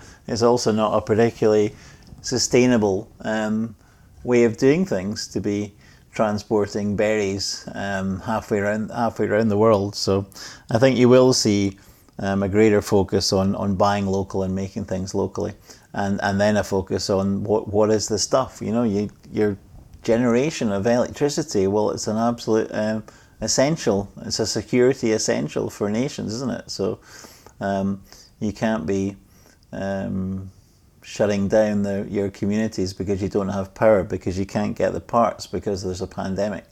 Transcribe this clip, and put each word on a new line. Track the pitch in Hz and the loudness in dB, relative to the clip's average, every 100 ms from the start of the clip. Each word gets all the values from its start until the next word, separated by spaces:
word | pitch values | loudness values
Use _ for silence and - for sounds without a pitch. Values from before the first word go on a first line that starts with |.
| - - - | -20 -20 -8
it's | 113 | 2
also | 117 120 113 | 4 4 2
not | 107 107 107 | 2 2 0
a | |
particularly | 104 107 117 - 110 107 104 - - - - - | 2 2 2 2 4 4 2 -2 -18 -20 -20 -16
sustainable, | - 120 - 127 127 120 104 95 - - | -6 -4 2 4 6 4 2 0 -4 -12
um, | 113 110 107 110 113 - - _ - - | -6 -2 -2 -2 -4 -10 -20 _ -20 -12
way | 123 120 | 0 4
of | 117 110 | 4 4
doing | 135 160 190 | 4 4 0
things | 95 95 107 - | -2 -4 -8 -8
to | 113 | -4
be | 104 101 104 - - - _ | -2 -2 -4 -10 -20 -20 _
transporting | - 107 104 - 107 101 110 104 98 | -2 -2 -2 -2 0 0 -2 -4 0
berries, | 107 107 98 98 - - - | 0 2 0 -2 -6 -8 -12
um, | - 101 98 95 92 | -8 -6 -4 -4 -6
halfway | 120 110 - 104 | -4 -6 -2 0
around, | 101 107 107 | 0 -2 -4
halfway | 123 117 - 104 | -2 -4 -2 0
around | 104 113 | 2 2
the | 101 | 4
world. | 113 101 101 - | 4 4 2 -4
So | - 98 98 - - - - | 0 0 0 -10 -18 -20 -4
I | 117 | 4
think | 135 117 | 4 6
you | 123 | 8
will | 127 127 | 8 8
see, | 127 113 101 98 98 - - _ - | 4 2 2 2 -2 -16 -20 _ -6
um, | 196 196 | -2 0
a | 98 | 2
greater | 104 110 104 | 4 6 4
focus | - 104 90 98 - | 4 2 2 0 2
on, | 95 95 101 | 2 2 0
on | 101 92 | -2 2
buying | 101 101 98 | 2 2 0
local | 98 92 98 | -2 -2 -4
and | 95 | -2
making | 95 95 107 98 | -4 -6 -8 -6
things | 92 95 98 | -6 -4 -4
locally, | 95 98 95 - - - _ | -4 -4 -6 -8 -20 -20 _
and, | - 101 101 | -6 -4 -2
and | 101 98 | -2 2
then | 104 104 | 2 2
a | |
focus | 92 98 92 98 - | 0 -2 -2 -4 0
on | 95 98 98 | 0 0 -2
what, | 101 107 - | 0 -2 0
what | 104 107 | 0 2
is | 110 - | 2 0
the | 104 | -4
stuff. | - 135 123 - | 0 0 -2 -6
You | 104 | -4
know, | 113 | 0
you, | 120 101 104 - - | 0 0 -4 -8 -10
your | - 104 98 - - - - | -2 -2 -2 -10 -20 -20 -10
generation | - 117 123 120 151 - 117 | 0 2 4 2 0 -2 -2
of | 101 107 | 0 0
electricity, | 120 113 - 147 147 151 104 95 | 0 0 -2 -2 -2 -2 0 2
well, | 104 104 | 2 0
it's | - - | -2 -4
an | 107 | -2
absolute, | 117 117 - 110 - | -2 -2 0 0 0
um, | - 107 110 - - - _ | -4 -4 -4 -8 -20 -20 _
essential. | 110 - 139 160 - 101 101 - | -4 0 0 0 0 -2 -2 -10
It's | 101 - | -8 -4
a | 110 | -4
security | 113 - 123 123 135 113 | -4 -2 2 4 2 0
essential | 110 - 117 147 120 104 | 0 0 -2 -4 -6 -6
for | - 104 | -4 -4
nations, | 107 139 - 98 | -2 -4 -6 -8
isn't | 113 131 | -6 -6
it? | 92 - | -6 -8
So, | - 98 104 - - - - - _ | -6 -4 -4 -12 -20 -20 -20 -20 _
um, | 101 98 98 98 - - - _ | -4 -2 -2 -6 -12 -20 -20 _
you | 110 | -8
can't | 101 113 110 - | -4 -2 -2 -2
be, | 98 98 98 - _ - _ _ | -2 -2 -6 -18 _ -20 _ _
um, | - 98 98 98 95 95 95 95 - _ _ _ _ | -10 -6 -6 -6 -6 -6 -8 -10 -18 _ _ _ _
shutting | - - 104 101 98 | -18 -2 0 0 2
down | 110 107 104 | 2 2 0
the, | 101 98 - | -2 -4 -4
your | 101 98 | -2 -4
communities | - 101 107 113 110 92 | -2 -2 0 -2 -2 -6
because | - 92 95 | -4 -4 -2
you | 98 | -2
don't | 104 95 | -2 -2
have | 98 92 | -4 -6
power, | - 113 104 | 0 4 4
because | 87 92 - 90 | 2 -4 -4 -4
you | 98 | -4
can't | 110 104 - | -4 -4 -2
get | 95 | -2
the | 95 | -2
parts | - 120 107 - - | -2 0 0 -2 -8
because | 98 110 95 | -6 -4 -4
there's | 95 92 | -6 -6
a | 92 | -8
pandemic. | - 98 92 104 90 - | -8 -6 -4 -4 -6 -12